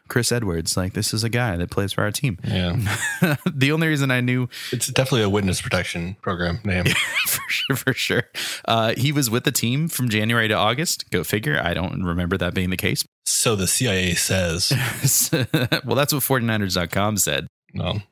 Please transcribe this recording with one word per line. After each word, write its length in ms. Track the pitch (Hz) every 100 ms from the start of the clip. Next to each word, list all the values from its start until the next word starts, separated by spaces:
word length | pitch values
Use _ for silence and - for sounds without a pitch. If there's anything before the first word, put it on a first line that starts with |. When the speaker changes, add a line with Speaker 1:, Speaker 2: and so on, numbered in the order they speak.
| -
Speaker 1:
Chris 240 | 123 113
Edwards, 460 | 120 104 82 80 -
like, 160 | 92
this 200 | 90 113
is 100 | 117 117
a 40 |
guy 280 | 120 120 87
that 120 | 90
plays 220 | - 98
for 100 | -
our 80 | 104
team. 260 | - 139 90 -
Speaker 2:
Yeah. 320 | 95 90 87 98 101 - -
Speaker 1:
<laughs> 140 | 175 143 95
The 260 | 139 135
only 160 | 156 160
reason 220 | 147 135
I 100 | 127
knew 260 | 123 127 123 - -
Speaker 2:
It's 160 | 120 -
definitely 360 | 131 131 117
a 60 | 104
witness 300 | 101 95 90
protection 560 | - 92 85 87 87 95
program 380 | - 87 87 -
name. 220 | 104 92 87
Speaker 1:
<laughs> 100 | - - - -
For 140 | - 1077
sure, 260 | - - 135
for 180 | -
sure. 300 | 123 - 90 - - - - -
Uh, 280 | 113 113 -
he 140 | 135
was 180 | 147 123
with 140 | 117 143
the 60 |
team 360 | 120 117 135 165
from 220 | - 123
January 380 | 107 107 117 110
to 40 |
August. 560 | 101 104 123 175 - -
Go 120 | 90
figure. 360 | 76 107 123 147
I 120 | 80
don't 300 | 85 85 90
remember 340 | 90 85 87 92
that 160 | 87
being 160 | 92 90
the 80 | 92
case. 260 | 104 - - _ -
Speaker 2:
So 300 | - 127 104
the 120 | 90
C 200 | - 123
I 60 |
A 220 | 95 90 87
says. 560 | - 95 87 82 - 135 117 - 139 - -
Speaker 1:
<laughs> 0 | 156 123 160 123 160 123
Well, 100 | 117
that's 180 | 143
what 100 | 147
forty-niners 500 | - 131 113 110 98 90
dot 160 | 85
com 260 | 98 104 104
said. 300 | 78 71 - _ _
Speaker 2:
No, 280 | 101 90 104 -